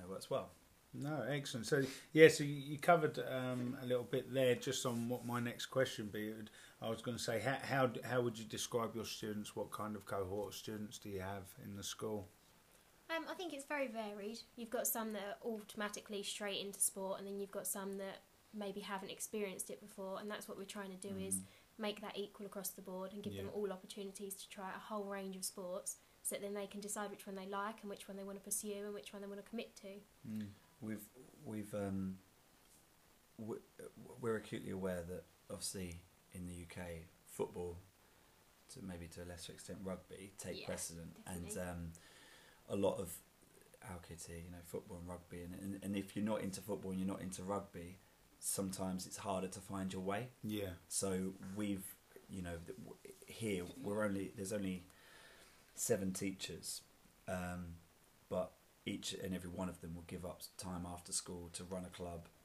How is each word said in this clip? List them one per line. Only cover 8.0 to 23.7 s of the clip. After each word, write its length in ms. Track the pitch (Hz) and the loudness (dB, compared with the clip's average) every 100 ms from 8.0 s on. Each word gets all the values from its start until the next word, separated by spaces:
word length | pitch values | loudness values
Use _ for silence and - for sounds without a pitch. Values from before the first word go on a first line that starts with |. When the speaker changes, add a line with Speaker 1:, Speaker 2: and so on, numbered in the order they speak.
Speaker 2:
how 180 | 113 123 | 2 4
would 160 | 120 110 | 4 2
you 60 | 107 | -4
describe 480 | 107 - 120 110 | -2 2 2 2
your 100 | 110 | 0
students? 500 | 101 - 107 104 101 | -4 -2 -2 -2 -2
What 160 | 107 98 | -2 -2
kind 260 | - 107 101 | -2 -2 -4
of 100 | - | -2
cohort 420 | 101 92 101 98 | 0 2 0 0
of 60 | |
students 420 | - - 107 107 - | -4 -4 -4 -4 -6
do 120 | 107 | -6
you 100 | 95 | -4
have 320 | 95 101 92 - | -2 -4 -8 -10
in 120 | 113 101 | -8 -6
the 60 | |
school? 480 | 95 - 110 107 95 - - - - - - - - | -4 -2 -2 -2 -4 -14 -20 -20 -20 -20 -20 -20 -4
Speaker 3:
Um, 160 | 330 294 | -2 -2
I 60 | |
think 180 | 320 349 | -4 -4
it's 120 | 277 | -4
very 240 | 277 294 254 | -2 0 0
varied. 500 | 220 214 208 208 233 - | 0 -4 -2 -4 -6 -10
You've 160 | - 226 | -10 0
got 160 | 233 - | 2 4
some 260 | 233 220 | 4 2
that 80 | 208 202 - | 0 -2 -2
are 80 | 233 | 0
automatically 680 | 214 196 220 208 208 - 202 | 0 -2 0 0 0 -2 -2
straight 420 | 196 - 208 180 | 0 0 2 2
into 140 | 202 196 | 0 4
sport, 400 | - 196 190 196 | 4 4 0 0
and 80 | 196 | -2
then 140 | 202 | -4
you've 100 | 196 | -2
got 160 | 196 190 | -2 0
some 320 | 208 196 196 | 0 0 -2
that 240 | 196 - - - - | -4 -8 -14 -20 -12
maybe 260 | 214 202 196 | -6 -4 -4
haven't 280 | 202 196 190 | -4 -4 -4
experienced 580 | - - 214 196 190 - | -6 -4 -2 -2 -2 -6
it 120 | - | -6
before, 400 | 208 - 190 196 | -10 -8 -4 -4
and 100 | 208 | -4
that's 160 | 208 208 | -6 -6
what 100 | 190 | -8
we're 80 | |
trying 320 | 190 214 190 185 | -6 -6 -6 -6
to 120 | 196 | -4
do, 80 | 190 | -4
is 160 | 190 190 | 0 0
Speaker 1:
Mm. 40 | - - - - | -2 -14 -20 -4
Speaker 3:
make 220 | 208 208 | -2 -2
that 140 | 208 196 | -6 -4
equal 300 | 202 - 196 | -6 -6 -8
across 220 | 196 185 | -4 -6
the 120 | - | -6
board 300 | 196 185 190 | -6 -4 -4
and 80 | 208 | -4
give 140 | 202 | -4
them 120 | 196 196 | -4 -2
Speaker 2:
Yeah. 40 | |
Speaker 3:
all 200 | 202 202 | 0 0